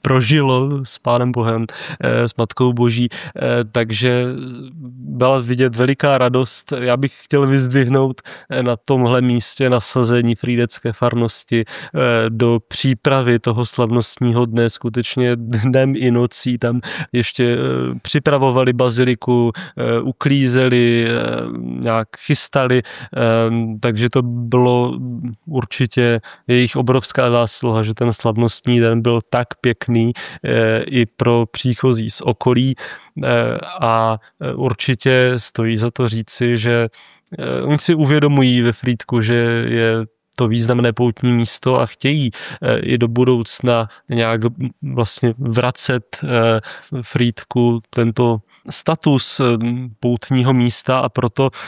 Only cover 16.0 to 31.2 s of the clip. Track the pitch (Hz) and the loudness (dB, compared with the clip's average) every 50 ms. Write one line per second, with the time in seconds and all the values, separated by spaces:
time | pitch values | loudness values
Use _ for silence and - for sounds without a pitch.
16 | 127 123 117 120 123 117 - - - 123 123 117 - 120 120 123 - - - - | 2 2 2 2 2 0 -2 -4 -4 -4 -2 -2 -2 -2 -2 -2 -4 -6 -10 -10
17 | 156 - - 123 113 - - - 123 120 120 123 131 131 131 127 127 127 123 120 | -8 -4 -2 -2 -2 -2 -2 0 0 0 0 0 -2 -2 -2 -2 -4 -4 -6 -8
18 | - - - 147 - 160 147 135 135 131 123 131 127 127 123 120 127 123 113 120 | -6 -4 -4 0 2 2 2 4 2 2 4 4 2 2 2 2 0 2 2 2
19 | 127 127 123 - - 127 123 120 120 117 - - 185 - - - 120 117 117 117 | 2 2 0 -2 0 0 2 2 2 0 -2 -6 -12 -14 -8 -6 -2 -2 -2 -2
20 | 120 131 - - - 143 139 139 135 127 120 131 127 127 123 123 120 117 117 117 | -2 -4 -6 -4 0 0 2 2 2 2 2 2 2 4 4 4 4 4 2 2
21 | 117 117 117 120 117 117 117 117 120 120 - 120 120 123 123 123 123 117 113 113 | 0 0 -2 -2 -4 -4 -4 -6 -8 -8 -10 -10 -10 -8 -8 -6 -4 -2 -2 -2
22 | 110 - - - - - 143 - - - - 139 131 123 127 127 - - - - | -2 -6 -12 -10 -4 -2 -2 -2 -2 -2 -2 0 0 2 2 0 0 -2 -10 -18
23 | 123 - - 127 120 113 113 117 113 113 117 117 113 113 110 107 - 120 110 104 | -18 -10 -4 -2 0 2 2 2 2 0 0 -2 -2 -4 -6 -4 -4 -2 0 0
24 | 123 117 - 131 123 120 120 120 120 117 123 123 123 123 123 123 123 123 127 127 | 0 0 2 0 0 0 -2 -4 -2 0 2 4 4 4 4 2 0 -2 -4 -6
25 | 131 123 120 117 123 120 107 - _ 165 151 127 117 - - - 131 110 - 127 | -8 -8 -8 -8 -10 -10 -12 -12 _ -6 -6 -6 -6 -6 -4 -2 -2 0 2 2
26 | 120 120 117 110 - - - - _ - 123 123 123 113 - 131 123 120 127 131 | 2 2 2 0 -4 -8 -18 -12 _ 0 2 2 2 2 0 -2 0 2 2 0
27 | - - - 135 127 120 120 120 117 110 - - 127 120 110 113 110 107 110 - | 0 -2 -2 0 2 2 2 2 0 0 -4 -4 -2 -2 0 0 0 -2 -2 -2
28 | 120 120 107 - - 117 107 113 120 113 - - - 123 123 120 117 113 117 117 | -2 -2 -2 0 -2 -2 0 2 0 0 -2 -2 -2 2 2 4 4 4 2 2
29 | 113 120 120 117 - - - 120 120 - - - - 123 113 - - 123 120 113 | 2 2 0 0 0 0 -2 -2 -2 -4 -8 -2 -2 -2 -2 -2 -2 0 0 2
30 | 113 120 120 - - - - - - - 120 117 113 110 110 113 - - 135 123 | 2 0 -2 -4 -10 -14 -14 -10 -4 -2 0 2 2 2 0 0 -2 0 0 0
31 | 113 - - - | 0 0 -2 -2